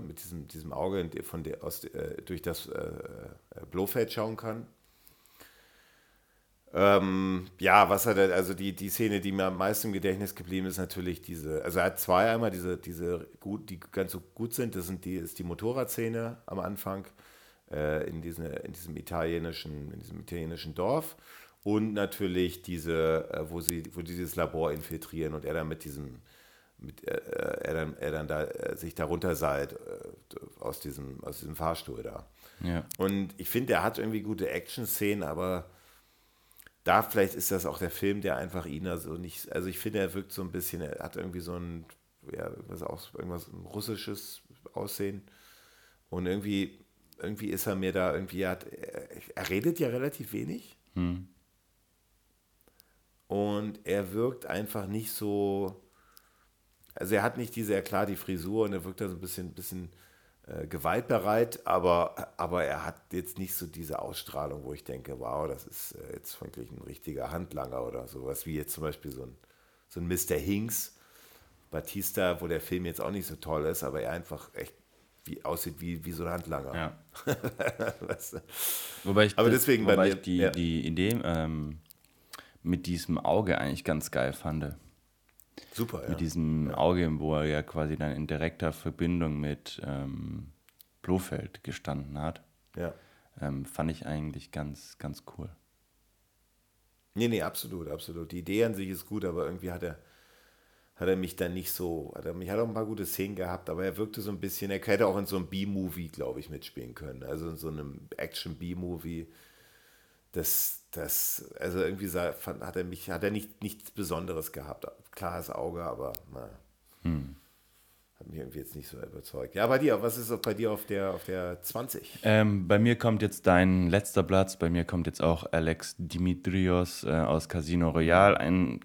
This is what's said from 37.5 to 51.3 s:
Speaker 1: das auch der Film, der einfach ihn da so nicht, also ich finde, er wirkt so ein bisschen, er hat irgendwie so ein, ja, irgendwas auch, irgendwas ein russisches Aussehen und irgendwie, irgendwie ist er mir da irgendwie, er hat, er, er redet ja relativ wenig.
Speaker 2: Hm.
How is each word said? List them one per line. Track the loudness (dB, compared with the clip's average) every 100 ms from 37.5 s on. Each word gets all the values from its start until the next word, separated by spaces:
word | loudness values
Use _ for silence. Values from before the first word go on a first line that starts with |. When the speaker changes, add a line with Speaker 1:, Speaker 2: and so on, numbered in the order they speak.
Speaker 1:
das | 0
auch | 0 -2
der | -4
Film, | 0 0 2
der | 0 -2
einfach | -2 -4 -4
ihn | -4
da | -2 -4
so | -4
nicht, | -8 -8 -10 -4
also | -2 -2
ich | -4
finde, | -2 0
er | 0
wirkt | -2 -6
so | -6
ein | -4
bisschen, | -4 -4 -4
er | -6 -6
hat | -8
irgendwie | -6 -6 -6
so | -6
ein, | -6 -6 -8 -10 -20 _ _ -12
ja, | -8 -6
irgendwas | -8 -10 -8
auch, | -6 -6 -10
irgendwas | -10 -6 -6 -8
ein | -14 -10
russisches | -8 -6 -6 -6 -8 -10 -16 _ -20 -10
Aussehen | -8 -6 -2 -4 -4 -12 -20 -20 -20 -20 _ _ _ -8
und | -2 0
irgendwie, | 0 2 0 0 -4 -20 _ _ -8
irgendwie | -6 -4 -4
ist | -2 0
er | 0
mir | 2
da | 4 2
irgendwie, | 2 -2 0
er | 0
hat, | -2
er, | -6 -12 -10 -10 -10 -14 -12 -6
er | 0
redet | 2 2 2
ja | 0
relativ | 0 -2 -4 -6
wenig. | -6 -4 -6 -10 -20 _
Speaker 2:
Hm. | -2 0 -2 -8